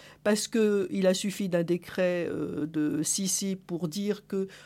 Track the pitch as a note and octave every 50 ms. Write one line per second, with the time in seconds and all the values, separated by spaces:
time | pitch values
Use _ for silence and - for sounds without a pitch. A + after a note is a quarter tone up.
0 | - - - - - G#3 G#3+ G#3 - - - A3+ A3 G#3 G3+ G3+ F#3+ - - G3
1 | F#3+ F#3 F#3 F#3 - G3+ F#3 - G#3 F#3 F3 F3 E3+ E3 F3 F3 - - - -
2 | F#3 F3+ F3+ F3 E3+ - - D#3+ D3+ - C#3+ D3 D3 D#3+ E3 D#3 D3+ D3+ C#3 D3+
3 | D#3 - - - G3 F#3 - - G3 G3 F#3+ F#3+ - - F3 D#3+ F3 E3 D3+ G3+
4 | G3+ G3+ G#3 G#3 - - G3+ G3 F#3+ F#3+ - - -